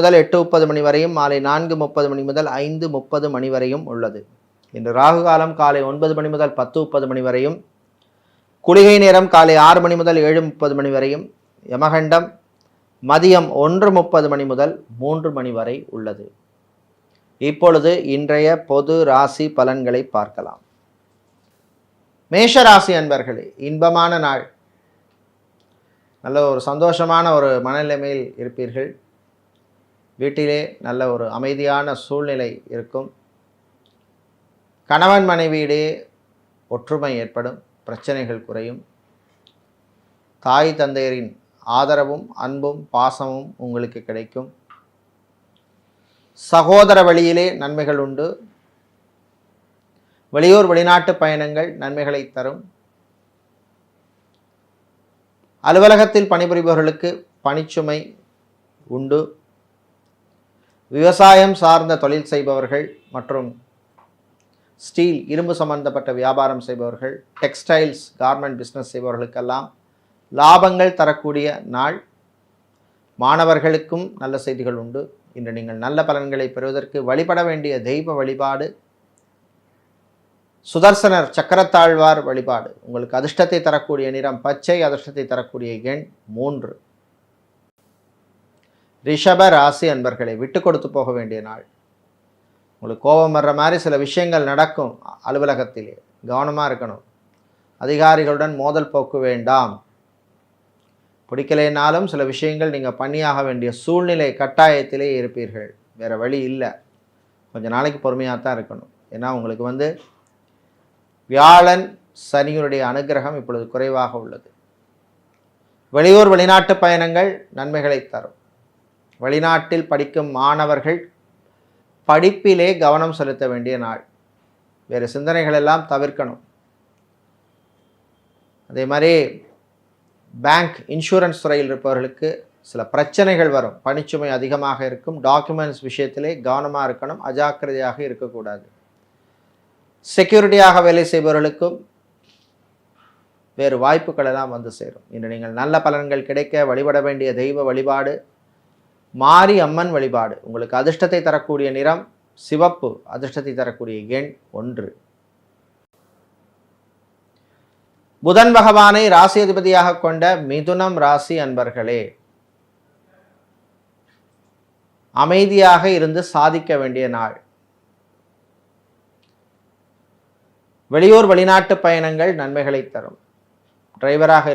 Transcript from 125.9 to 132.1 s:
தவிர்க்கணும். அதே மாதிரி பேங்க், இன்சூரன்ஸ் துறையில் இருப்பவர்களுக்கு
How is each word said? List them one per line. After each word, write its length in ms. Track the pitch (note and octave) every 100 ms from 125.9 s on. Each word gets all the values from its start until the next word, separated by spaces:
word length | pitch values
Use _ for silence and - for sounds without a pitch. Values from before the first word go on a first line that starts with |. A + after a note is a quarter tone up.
தவிர்க்கணும். 500 | C#3 C#3+ C#3+ B2+ - _ _ _ _ _ _ _ _ _ _ _ _ _ _ _ _ _ _ _ _ _ _ _
அதே 140 | B2+ C3
மாதிரி 220 | D3 D#3+ E3 C3+ - - _ _ _ _ _ _ _ _
பேங்க், 440 | A#2+ C#3 D#3+ E3+ - - D#3
இன்சூரன்ஸ் 480 | D#3 F#3+ F3 D#3+
துறையில் 260 | D3+ D3 C3+
இருப்பவர்களுக்கு 580 | C3+ C3+ C3 C3